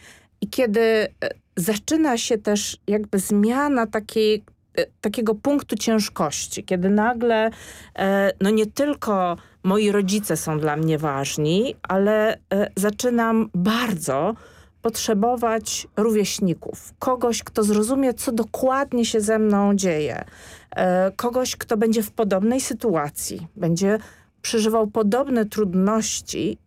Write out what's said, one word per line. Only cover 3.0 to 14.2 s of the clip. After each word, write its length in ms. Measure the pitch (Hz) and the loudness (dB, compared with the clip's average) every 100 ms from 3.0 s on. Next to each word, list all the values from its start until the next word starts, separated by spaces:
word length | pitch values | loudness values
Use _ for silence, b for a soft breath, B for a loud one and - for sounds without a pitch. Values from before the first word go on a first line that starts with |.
| 208 202 | 0 -2
zmiana 680 | 190 208 208 254 294 269 226 | 2 4 4 2 2 0 0
takiej, 560 | 214 208 226 214 214 - _ _ - | -4 -4 0 2 2 -4 _ _ -4
e, 80 | - _ | -4 _
takiego 340 | 220 214 226 214 | -6 -2 -2 0
punktu 400 | - 285 - 214 | 0 0 -2 -4
ciężkości, 880 | - 220 202 - 160 - - - | 0 0 0 -2 -4 -4 -8 -10
kiedy 260 | - 185 185 | -4 -2 2
nagle, 600 | 208 220 233 240 220 220 220 B B B - | 2 2 0 0 2 0 -4 B B B -4
e, 360 | 196 196 196 - | 0 2 2 2
no 80 | 190 | 2
nie 160 | 220 214 | 2 0
tylko 720 | - 285 285 - 196 180 170 B B | 0 -2 -2 -2 0 0 -4 B B
moi 280 | 185 202 208 | 0 2 2
rodzice 460 | 208 190 208 208 160 | 2 0 0 -2 -4
są 220 | - 156 | -2 -2
dla 160 | 151 147 | -2 0
mnie 200 | 160 156 | 0 0
ważni, 760 | 151 135 139 - 151 175 254 - | 0 -2 -4 -2 0 2 0 -4
ale, 540 | - 190 202 214 214 - - | -2 0 2 2 2 -2 -2
e, 180 | 196 208 - | -2 -2 -2
zaczynam 720 | 202 208 247 240 226 226 220 180 | -2 0 0 2 2 2 0 0
bardzo 760 | 185 226 247 180 151 135 | 0 0 -2 -4 -2 -2